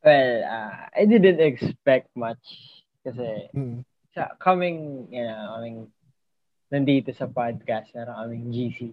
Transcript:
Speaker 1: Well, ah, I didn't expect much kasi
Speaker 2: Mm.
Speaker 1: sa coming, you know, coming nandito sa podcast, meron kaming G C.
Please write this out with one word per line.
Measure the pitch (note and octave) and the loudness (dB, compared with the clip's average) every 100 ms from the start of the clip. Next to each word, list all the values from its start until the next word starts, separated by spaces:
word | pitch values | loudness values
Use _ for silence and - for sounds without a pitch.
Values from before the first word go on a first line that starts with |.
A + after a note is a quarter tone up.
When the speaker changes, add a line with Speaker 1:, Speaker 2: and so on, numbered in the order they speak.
Speaker 1:
Well, | D3+ C#3+ C3 A#2 | 8 6 4 0
ah, | D#2 A2+ G#2+ F#2+ - | -4 -6 -10 -14 -8
I | - | 2
didn't | G#3 A3+ F#3 E3+ | 6 8 8 6
expect | D#3 B2 - - - C3 - | 2 2 -6 -2 2 2 0
much | - A2+ A#2+ _ - - - _ _ | -8 -8 -8 _ -20 -20 -20 _ _
kasi | C3+ B2 A#2+ G#2+ - | -14 -10 -8 -8 -10
Speaker 2:
Mm. | C3+ C3 A#2 B2+ _ _ | -10 -8 -10 -14 _ _
Speaker 1:
sa | - D#3+ - | -10 -10 -4
coming, | F#3 F#3 F3+ E3 D3+ C3+ A#2+ | 0 2 0 -4 -10 -12 -12
you | B2 | -8
know, | A#2 A2 G#2+ A2+ | -8 -8 -12 -10
coming | A#2 A2+ A2 _ _ _ _ _ _ _ _ | -12 -14 -18 _ _ _ _ _ _ _ _
nandito | C#3 C#3 C#3 C3 | -2 2 2 0
sa | B2 B2+ | -8 -8
podcast, | A#2+ A#2+ A#2 - A2 A2 | -4 -6 -6 -6 -6 -6
meron | A#2+ A#2 A2 | -14 -14 -12
kaming | A#2 A#2 A#2+ | -10 -10 -8
G | A#2 A#2+ | -6 -6
C. | A#2 A#2+ | -8 -14